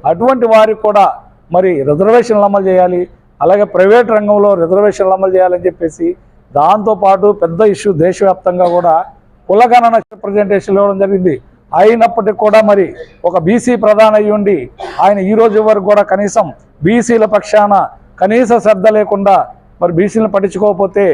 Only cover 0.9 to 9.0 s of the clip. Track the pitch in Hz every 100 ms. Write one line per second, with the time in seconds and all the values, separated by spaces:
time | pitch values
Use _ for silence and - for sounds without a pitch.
0.9 | 208 175 - - _ _ 170 185 160 135
1.9 | 147 196 240 233 214 202 202 190 185 180
2.9 | 180 180 _ _ _ 160 202 208 175 190
3.9 | 233 233 214 208 208 202 190 165 185 208
4.9 | - 190 190 190 185 185 180 180 175 165
5.9 | 160 170 180 _ _ _ 139 156 214 208
6.9 | 202 196 190 208 208 170 165 214 196 208
7.9 | 160 175 175 196 185 185 180 180 175 175
8.9 | 160